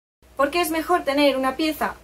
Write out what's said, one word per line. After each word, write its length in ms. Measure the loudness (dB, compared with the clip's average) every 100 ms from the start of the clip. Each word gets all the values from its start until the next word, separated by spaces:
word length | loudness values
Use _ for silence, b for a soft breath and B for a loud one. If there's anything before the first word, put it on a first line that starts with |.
| _ _ _ -2
Porque 240 | -2 0
es 100 | -2
mejor 360 | -2 0 0 0
tener 320 | 2 2 2
una 180 | -2 -2
pieza 400 | -2 -2 -4 -6